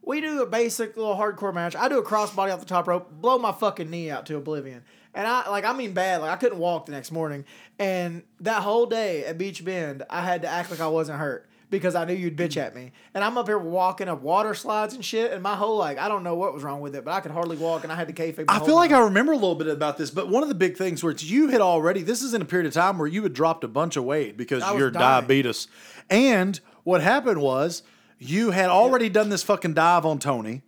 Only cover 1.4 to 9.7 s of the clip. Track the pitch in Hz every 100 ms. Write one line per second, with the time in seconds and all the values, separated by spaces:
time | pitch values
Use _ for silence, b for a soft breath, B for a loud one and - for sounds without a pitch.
1.4 | 202 175 170 170 247 277 - 214 208 196
2.4 | 196 185 - 180 175 180 180 151 226 254
3.4 | 233 - 214 190 160 170 165 139 - 151
4.4 | 143 151 135 123 113 b b - 214 247
5.4 | 196 202 202 262 240 180 185 180 156 180
6.4 | 247 190 175 170 160 143 127 160 160 143
7.4 | 139 B B _ 196 185 175 170 - _
8.4 | 185 220 196 226 233 226 214 160 131 165
9.4 | 196 170 165